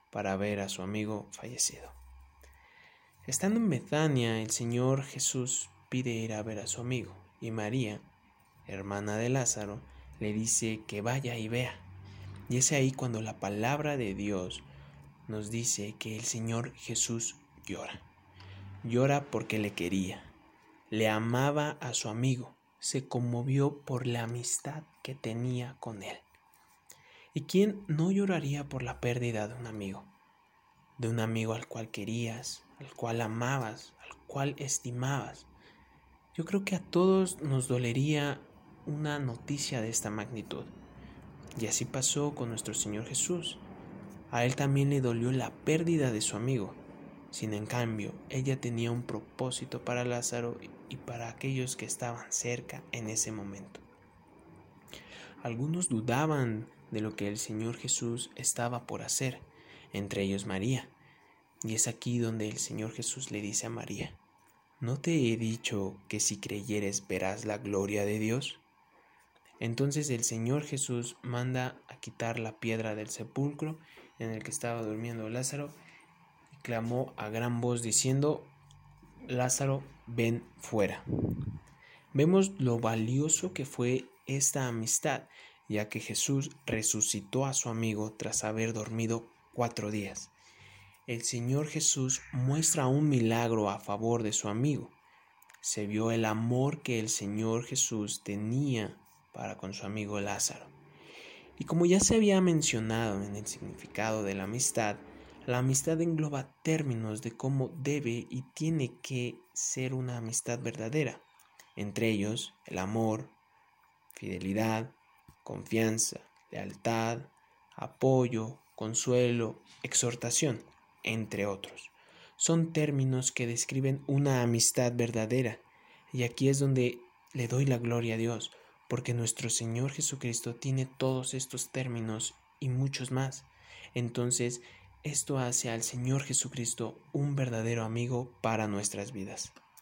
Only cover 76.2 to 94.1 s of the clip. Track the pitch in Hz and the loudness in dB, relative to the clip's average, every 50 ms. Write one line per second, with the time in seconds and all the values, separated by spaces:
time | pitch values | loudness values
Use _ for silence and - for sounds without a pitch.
76.2 | - - _ _ - - - - - - 120 113 113 117 120 123 131 - - - | -20 -20 _ _ -20 -20 -20 -12 -6 -2 -2 0 0 0 0 0 0 -2 -4 -8
77.2 | 113 107 110 113 120 123 120 120 120 123 120 120 120 110 104 - - 131 131 139 | -6 -4 -2 0 0 2 0 2 2 2 2 2 0 2 2 4 4 4 4 4
78.2 | 143 151 151 - - - - - - - - - - - - - - - - - | 4 4 2 0 -4 -14 -20 -20 -20 -20 -20 -20 -20 -20 -20 -20 -20 -20 -20 -16
79.2 | - - 131 123 123 123 - - 139 135 135 131 139 - - - - - 117 117 | -8 -4 0 2 2 2 2 2 2 2 2 0 -2 -8 -18 -18 -14 -6 0 2
80.2 | 117 123 117 117 - - - - - - 120 107 98 92 - - - - - - | 4 4 2 0 -2 -10 -18 -14 -8 -2 2 4 4 4 2 -2 -4 -2 -2 0
81.2 | - - - - - - - - - - - - - - - - - _ - 131 | 0 0 0 -2 -4 -6 -6 -8 -12 -16 -20 -20 -20 -20 -20 -20 -12 _ 4 4
82.2 | 151 170 185 196 190 196 - - 131 123 117 117 117 113 113 113 110 117 127 135 | 6 8 8 6 6 4 2 2 2 4 4 4 4 2 4 4 2 2 2 2
83.2 | 151 160 - - - 185 185 - 131 - - - 123 123 127 131 - - - _ | 4 4 2 2 0 -2 -4 -4 -6 -6 -2 0 2 2 2 0 -2 -6 -18 _
84.2 | - - 135 139 135 - - 143 131 123 117 113 110 113 - - - 156 131 120 | -8 -4 0 2 2 2 2 2 0 0 0 -2 0 2 2 2 2 2 0 0
85.2 | - - - - - - - - _ - 104 104 107 107 - 113 - - 104 - | -4 -12 -20 -20 -20 -20 -20 -18 _ -2 0 0 0 -2 -4 -6 -6 -4 -2 0
86.2 | - - 139 139 135 139 - - - - 120 110 101 - - 107 104 - - 104 | 2 2 2 2 0 -2 -8 -10 -6 -2 -2 0 2 2 2 2 2 0 0 -2
87.2 | 98 - - 127 135 135 131 - - 123 113 113 113 113 107 104 107 107 - - | -4 -2 0 0 0 2 0 -2 -2 -2 0 0 0 0 0 0 -2 -4 -4 -6
88.2 | - 110 - - - 107 107 110 113 113 113 110 107 110 113 113 113 110 117 113 | -6 -2 -2 -2 -2 0 0 0 0 0 0 -2 -4 -4 -2 0 0 0 0 -2
89.2 | 113 - - _ _ _ - - 120 113 - 113 107 104 107 107 98 95 98 - | -4 -8 -20 _ _ _ -2 -2 -2 0 0 -4 -4 -2 -2 -2 -4 -4 -8 -10
90.2 | - - _ _ - - - - - - - - - - - - - - 120 113 | -14 -14 _ _ -20 -20 -20 -20 -20 -20 -20 -20 -20 -20 -20 -16 -8 -6 -6 -2
91.2 | - - - 120 117 123 131 143 151 151 - 156 160 - - 139 131 131 131 - | -2 -2 -2 0 0 2 2 2 0 0 0 2 2 2 4 2 2 0 0 -2
92.2 | - - - 127 123 131 139 156 156 - - 165 131 127 135 143 151 151 139 123 | -4 -4 -2 0 2 2 4 4 4 4 4 4 4 6 6 6 6 6 6 6
93.2 | 113 113 113 117 117 117 113 110 104 98 101 101 - - 101 107 110 113 | 6 6 4 4 4 4 4 4 4 2 2 0 -2 -2 -2 0 2 2